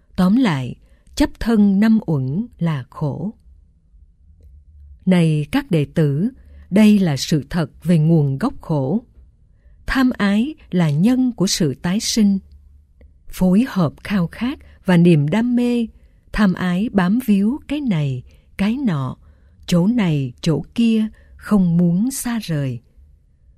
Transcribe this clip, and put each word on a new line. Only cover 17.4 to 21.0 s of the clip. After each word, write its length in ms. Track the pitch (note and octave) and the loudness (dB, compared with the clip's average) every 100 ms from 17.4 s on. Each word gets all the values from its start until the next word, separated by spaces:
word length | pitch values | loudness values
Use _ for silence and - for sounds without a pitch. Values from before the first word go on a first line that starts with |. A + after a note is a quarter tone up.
| G3+ D4 - | 0 -4 -6
cái 140 | D4 | -6
này, 420 | C#4 E3+ C#3+ B2+ - - _ - | -2 -2 -2 -6 -12 -20 _ -6
cái 200 | G3 B3 | -4 -2
nọ, 400 | C4 D3+ C3 - - _ _ _ - | -2 -4 -6 -10 -18 _ _ _ -2
chỗ 220 | F3 F#3 | 0 2
này, 460 | B3 F#3 D3+ C3+ - | 0 0 0 -4 -6
chỗ 200 | - D3 - - | -4 -2 -4 -2
kia, 320 | A#3 A3 | 0 0